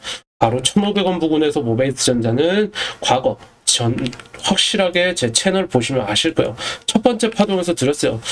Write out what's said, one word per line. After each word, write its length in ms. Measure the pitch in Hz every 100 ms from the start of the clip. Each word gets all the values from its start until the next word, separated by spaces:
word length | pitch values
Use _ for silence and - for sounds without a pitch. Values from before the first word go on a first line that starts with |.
| - - - -
바로 240 | 113 123
천오백 440 | - 202 202 202 185
원 120 | 175
부근에서 420 | 160 151 151 147
모베이스 460 | 120 113 135 131 -
전자는 640 | 120 113 120 160 196 208 - - -
과거 360 | - 127 127 104 - _
전, 320 | - - 117 120 120 - - -
확실하게 760 | - 190 - 214 185 175 180
제 180 | 175 120
채널 340 | 117 190 190 185
보시면 360 | 127 117 135
아실 320 | 101 104 160
거예요. 220 | - 123 117 - - -
첫 160 | 214
번째 280 | 247 220 226
파동에서 440 | 226 202 190 175
드렸어요. 460 | 170 131 147 139 113 -